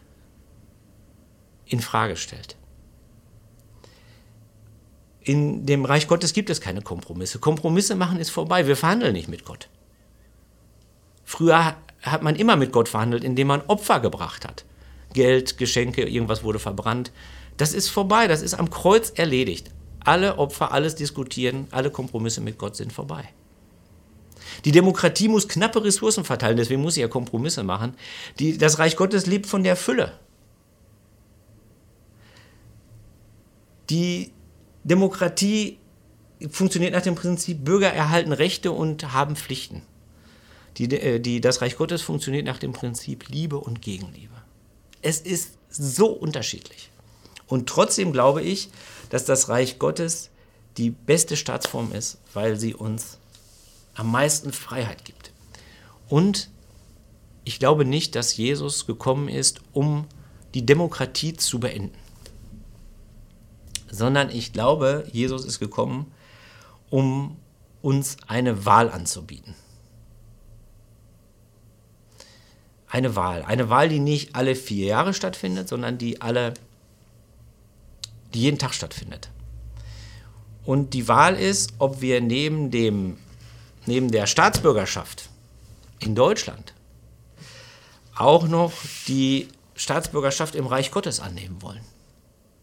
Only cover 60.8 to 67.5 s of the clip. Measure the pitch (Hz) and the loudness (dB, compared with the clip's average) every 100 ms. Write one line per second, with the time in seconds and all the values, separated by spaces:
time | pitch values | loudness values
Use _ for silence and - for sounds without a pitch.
60.8 | 170 - 131 - 156 160 - 123 123 104 | 4 -2 -6 -4 -6 -4 -4 -2 -4 -6
61.8 | 98 - - - - - - - - - | -10 -12 -20 -20 -20 -20 -20 -20 -20 -20
62.8 | - - - - - - - - - - | -20 -20 -20 -20 -20 -20 -20 -20 -16 -14
63.8 | - 104 117 139 139 117 113 110 120 156 | -12 -2 0 2 0 -2 -8 0 2 4
64.8 | 135 147 151 117 127 131 127 - 107 - | 2 0 -4 -4 -2 -4 -8 -8 -6 -4
65.8 | 120 127 151 - - - - - - - | -4 -4 -10 -14 -20 -20 -20 -20 -20 -20
66.8 | _ 135 135 135 143 151 - | _ 0 2 0 -6 -10 -20